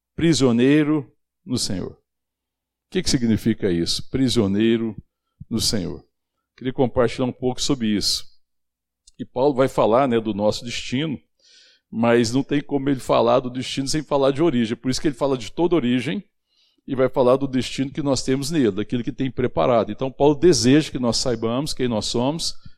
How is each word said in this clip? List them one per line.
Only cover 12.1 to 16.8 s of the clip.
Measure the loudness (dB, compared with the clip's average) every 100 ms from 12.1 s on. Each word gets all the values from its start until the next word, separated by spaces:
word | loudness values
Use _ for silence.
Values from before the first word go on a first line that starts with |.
| 4 4
não | 0
tem | 0 -2
como | -2 -4 -2
ele | -2
falar | 0 2 4 2
do | 0
destino | -6 -8 -6 -4
sem | -4
falar | -2 2 2
de | 2
origem. | 2 2 0 -2
Por | -4
isso | -2
que | -2
ele |
fala | -2 -2 -2
de | -4
toda | -2 0 2
origem | 2 0 -2 -6 -8 _ _ _ _ _